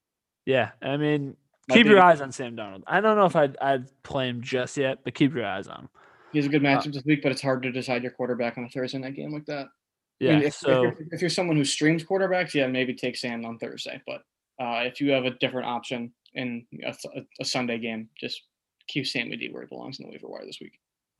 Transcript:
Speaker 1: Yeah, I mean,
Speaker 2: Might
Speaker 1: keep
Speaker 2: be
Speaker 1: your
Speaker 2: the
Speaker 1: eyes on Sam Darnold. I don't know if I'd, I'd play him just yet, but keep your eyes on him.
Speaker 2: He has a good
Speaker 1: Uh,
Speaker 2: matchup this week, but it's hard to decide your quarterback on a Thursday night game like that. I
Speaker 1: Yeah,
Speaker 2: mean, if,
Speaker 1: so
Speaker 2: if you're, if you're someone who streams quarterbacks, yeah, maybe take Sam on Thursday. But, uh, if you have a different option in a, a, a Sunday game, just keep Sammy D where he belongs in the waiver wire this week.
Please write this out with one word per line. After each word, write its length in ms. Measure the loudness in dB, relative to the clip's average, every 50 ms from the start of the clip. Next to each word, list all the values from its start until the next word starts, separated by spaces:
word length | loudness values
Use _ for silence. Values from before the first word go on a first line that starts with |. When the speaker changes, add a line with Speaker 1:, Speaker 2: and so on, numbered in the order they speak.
| _ _ _ _ _ _ _ _ -2
Speaker 1:
Yeah, 240 | 2 2 2 2 0 -4 -8
I 160 | -6 -4 -2
mean, 400 | 0 0 2 2 0 -2 -4 -10 _ _ _ _ _ _ 6
Speaker 2:
Might 60 | 8
Speaker 1:
keep 80 | 8 10
Speaker 2:
be 60 | 10
Speaker 1:
your 80 | 10 10
Speaker 2:
the 60 | 10
Speaker 1:
eyes 140 | 10 8 6
on 100 | 2 -6
Sam 240 | -8 -8 -8 -8 -8
Darnold. 280 | -10 -10 -10 -12 -12 -6
I 160 | -2 0 2
don't 140 | 4 4 4 6
know 80 | 4
if 100 | 4 4
I'd, 220 | 4 2 2 0 -2
I'd 440 | 0 0 0 0 -2 -8 _ _
play 260 | -12 -6 -4 -2 -2 -2
him 100 | -4 -6
just 380 | -6 -2 -2 -2 -2 -2 -2 -2
yet, 220 | -2 -2 -2 -4 -8
but 100 | -6 0
keep 200 | 2 2 2 2
your 100 | 0 -4
eyes 240 | -4 -4 -6 -8 -10
on 120 | -14 -16
him. 80 | -18 -20 _ _ -20 -20 _ _ _ -4
Speaker 2:
He 60 | -2 0
has 80 | 0
a 20 | 2
good 160 | 2 4 4
Speaker 1:
Uh, 40 | 4
Speaker 2:
matchup 260 | 4 4 2 -2 -6
this 100 | -4 0
week, 160 | 2 2 2
but 80 | 2 0
it's 100 | -2 0
hard 200 | 0 -2 0 0 -2
to 80 | -4
decide 300 | -4 -4 -2 -2 -2 -2
your 100 | -4 -6
quarterback 440 | -6 -4 -4 -2 -2 -2 -2 -4 -4
on 80 | -6 -10
a 40 | -8
Thursday 260 | -6 -6 -6 -4 -6 -6
night 160 | -8 -8 -10
game 140 | -8 -8 -8
like 120 | -8 -10 -8
that. 200 | -8 -8 -8 -10
I 20 | -12 _ _ _ _ _ _ _ _ _ -2
Speaker 1:
Yeah, 140 | 2 4 4
Speaker 2:
mean, 60 | 4 4
if, 100 | 2 -2
Speaker 1:
so 300 | 0 2 4 4 6 4
Speaker 2:
if 120 | 2 0 -2
you're, 100 | -10 -10
if 100 | -6 -2
you're 80 | -2 0
someone 280 | 0 0 2 2 4
who 80 | 2 2
streams 380 | 2 0 2 4 4 4 2
quarterbacks, 520 | 0 0 0 0 2 2 2 0 0 0 2
yeah, 120 | 0 2
maybe 280 | 2 2 0 0 -2 -2
take 220 | -4 -4 -6 -6
Sam 280 | -4 -6 -6 -6 -6 -8
on 140 | -8 -10 -10
Thursday. 420 | -10 -10 -10 -10 -12 -12 -12 -12 -12
But, 160 | -12 -12 -12 _ _ _ _ _ _ _ -8
uh, 260 | -6 -4 -2 -2 -2
if 160 | -4 -4 -2
you 80 | 2 2
have 140 | 2 2 2
a 40 | 0
different 340 | -2 -2 -2 -2 -2 -2 -4
option 460 | -4 -4 -6 -6 -6 -8 -8 -8 -10 -12 _ _ _
in 320 | -10 -8 -6 -6 -8 -8 -12 _ -14 -10
a, 80 | -10 -10 -10 -10 -12 -12 -12
a, 40 | -12 -14 _ _ -10
a 40 | -6
Sunday 340 | -4 -4 -2 -2 -4 -4 -4
game, 300 | -6 -6 -8 -8 -10 -14 _ -12
just 220 | -12 -10 -10 -12 -16 _ _ _ _ _ _ _ _
keep 200 | -8 -6 -6 -4
Sammy 300 | -4 -4 -6 -6 -6 -8
D 120 | -10 -10 -10
where 120 | -10 -12
he 60 | -14 -14
belongs 300 | -14 -14 -14 -12 -14 -14
in 80 | -16
the 60 | -16
waiver 160 | -18 -16 -16 -14
wire 160 | -14 -14 -14
this 120 | -14 -14 -16
week. 120 | -18 -18 _ _ _ _ _ _ _ _ _ _